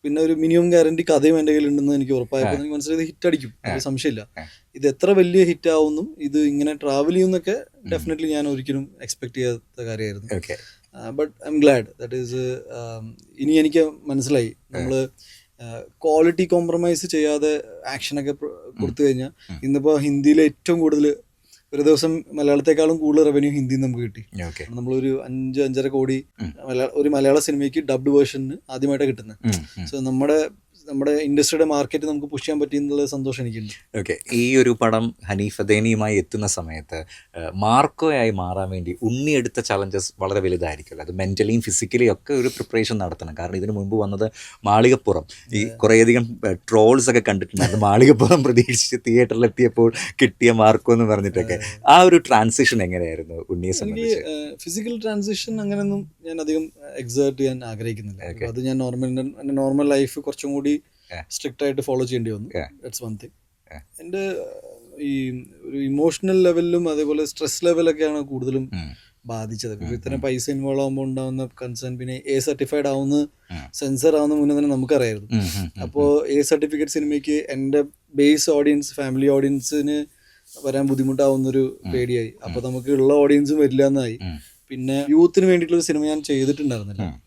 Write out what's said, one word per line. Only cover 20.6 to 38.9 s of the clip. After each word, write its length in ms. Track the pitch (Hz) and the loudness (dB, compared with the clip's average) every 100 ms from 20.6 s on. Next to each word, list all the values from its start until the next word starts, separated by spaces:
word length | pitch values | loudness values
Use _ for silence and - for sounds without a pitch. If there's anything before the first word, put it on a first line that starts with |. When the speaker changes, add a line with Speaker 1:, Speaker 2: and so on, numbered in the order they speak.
| - 170 | -2 0
Speaker 1:
കൂടുതൽ 360 | 156 151 147 143 _ _ _ _ _ | 2 2 2 0 _ _ _ _ _
ഒരു 80 | 143 | 2
ദിവസം 420 | 147 147 160 160 - | 4 4 2 -4 -6
മലയാളത്തെക്കാളും 640 | 151 143 143 139 151 156 165 | -2 2 2 4 2 2 2
കൂടുതൽ 260 | 151 151 | 2 4
റവന്യൂ 280 | 151 143 143 | 4 4 2
ഹിന്ദിയിൽ 300 | 143 127 131 | 0 -2 -2
നമുക്ക് 220 | 131 120 | -2 -4
കിട്ടി. 220 | 117 107 107 98 85 | -8 -10 -14 -10 -10
Speaker 2:
ഓക്കെ. 180 | 80 78 | -10 -12
Speaker 1:
നമ്മളൊരു 540 | 120 123 131 135 135 | -10 -4 -2 -2 -4
അഞ്ച്, 360 | 127 131 131 131 | -6 -8 -4 -2
അഞ്ചര 260 | 139 131 135 | 0 0 -2
കോടി 380 | 135 131 131 - - | -2 -2 -2 -6 -12
Speaker 2:
ഉം. 120 | 92 71 135 | -12 -10 -6
Speaker 1:
മലയാ-, 200 | 127 131 | -4 -2
ഒരു 160 | 147 143 | 0 0
മലയാള 300 | 143 139 147 | 2 4 4
സിനിമയ്ക്ക് 400 | 147 143 139 156 | 2 -2 -2 -4
ഡബ്ഡ് 300 | 143 131 139 | -2 -2 2
വേർഷന് 640 | 143 135 135 131 160 - | 4 4 -2 -8 -10 -12
ആദ്യമായിട്ടാണ് 380 | 131 139 139 139 | -6 -2 0 -2
കിട്ടുന്നത്. 280 | 110 107 107 | -2 -12 -6
Speaker 2:
ഉം, 380 | 117 95 76 - | -4 -4 -6 -14
ഉം. 20 | |
Speaker 1:
So 200 | 85 139 | -10 -6
നമ്മുടെ, 440 | 131 131 143 156 156 - _ _ 151 | -4 0 2 2 0 -8 _ _ -10
നമ്മുടെ 240 | 139 143 | -4 0
ഇൻഡസ്ട്രിയുടെ 540 | 147 151 143 147 160 | 0 2 2 2 2
മാർക്കറ്റ് 400 | 156 143 135 151 | 2 2 -2 -4
നമുക്ക് 220 | 151 147 143 | -4 -6 -6
പുഷ് 180 | 143 | -8
ചെയ്യാൻ 140 | - 147 | -4 -4
പറ്റിയെന്നുള്ള 460 | 143 143 143 143 | -2 -2 -2 -2
സന്തോഷം 380 | 139 139 135 127 | -2 -4 -6 -6
എനിക്കുണ്ട്. 560 | 123 110 107 - _ 110 | -8 -8 -12 -14 _ -8
Speaker 2:
ഓക്കെ. 180 | 92 82 - | -4 -6 -2
ഈ 220 | 120 123 | 0 4
ഒരു 220 | 131 123 113 | 4 4 4
പടം 340 | 117 110 117 - | 2 0 -2 -8
ഹനീഫ് 360 | 90 101 104 - | -6 -4 -4 -4
അദേനിയുമായി 560 | 101 107 113 110 107 101 | 0 2 2 0 2 0
എത്തുന്ന 300 | - 107 104 | -2 -6 -4
സമയത്ത്, 480 | - 80 80 73 80 80 - _ 85 | -6 -8 -14 -12 -14 -14 -20 _ -12
ഏഹ്, 140 | 82 | -10
മാർക്കോയായി 760 | 92 107 123 151 - 160 139 113 | -2 2 4 2 0 -2 0 0
മാറാൻ 380 | 98 90 92 95 | -2 -4 -6 -6
വേണ്ടി 280 | 92 87 | -6 -8